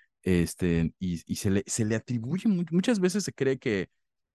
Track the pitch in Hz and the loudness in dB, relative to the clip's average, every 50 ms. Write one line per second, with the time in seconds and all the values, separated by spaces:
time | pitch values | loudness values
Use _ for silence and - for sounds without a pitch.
0 | _ _ _ _ _ 90 92 87 85 82 - - 92 87 85 82 82 78 - _ | _ _ _ _ _ 2 2 4 2 0 -2 -2 0 2 2 2 2 0 -2 _
1 | 95 90 87 82 - - 101 - - 104 95 98 - - - - 110 107 113 110 | -4 -4 -4 -4 -6 -6 -6 -2 0 0 0 0 0 -2 -2 -2 0 0 -2 -2
2 | - - 127 120 110 123 160 190 - 226 196 175 175 156 160 180 190 - 247 202 | -2 -4 -4 -4 -4 -4 -6 -2 0 0 0 0 0 0 0 0 2 2 2 2
3 | 180 180 170 208 175 - - - 139 131 135 127 - 127 107 98 85 - _ _ | 2 0 0 -2 -4 -4 -4 -2 -2 0 0 0 -2 -2 0 0 -2 -4 _ _
4 | _ _ _ _ _ _ _ | _ _ _ _ _ _ _